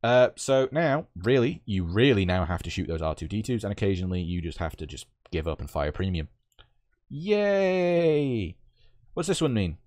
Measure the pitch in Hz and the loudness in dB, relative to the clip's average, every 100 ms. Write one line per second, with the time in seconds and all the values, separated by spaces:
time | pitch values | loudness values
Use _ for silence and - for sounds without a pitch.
0 | 117 123 156 - - 135 131 147 165 143 | 4 6 4 2 0 2 2 0 0 0
1 | - - 92 131 123 170 - 95 87 92 | -4 -6 2 4 4 -2 -4 -2 0 4
2 | 135 107 90 90 82 85 85 90 - 80 | 4 4 2 0 0 -4 -4 -6 -4 -4
3 | 80 76 82 101 107 120 104 101 101 95 | -4 -6 -6 -6 -4 -4 -4 -2 0 0
4 | 92 90 87 87 80 - 82 - 76 64 | -2 -4 -2 -4 -6 -6 -8 -8 -12 -14
5 | - _ _ 82 80 76 71 76 73 - | -18 _ _ -6 -4 -6 -6 -4 -4 -2
6 | 95 87 76 _ _ _ _ _ _ _ | -4 -2 -6 _ _ _ _ _ _ _
7 | _ 139 180 208 202 196 190 185 175 175 | _ -10 0 2 2 2 2 2 2 2
8 | 165 151 143 120 90 - _ _ _ _ | 4 2 0 -2 -4 -8 _ _ _ _
9 | _ - 170 160 156 113 92 78 | _ -8 -2 0 2 2 0 -4